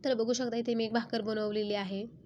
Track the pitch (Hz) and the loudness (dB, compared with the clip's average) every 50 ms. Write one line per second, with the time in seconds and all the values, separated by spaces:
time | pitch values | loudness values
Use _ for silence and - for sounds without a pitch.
0 | - 277 254 220 226 226 247 240 254 240 226 240 233 240 233 226 226 220 220 233 | 2 2 2 2 2 2 2 0 0 0 0 0 0 2 2 2 2 2 2 0
1 | 233 - - 226 208 214 220 214 214 214 208 214 214 208 208 202 196 185 196 196 | 0 0 -2 -2 0 0 0 0 0 0 0 0 0 0 0 -2 -2 -2 -4 -4
2 | 214 233 - 160 - | -6 -6 -10 -18 -20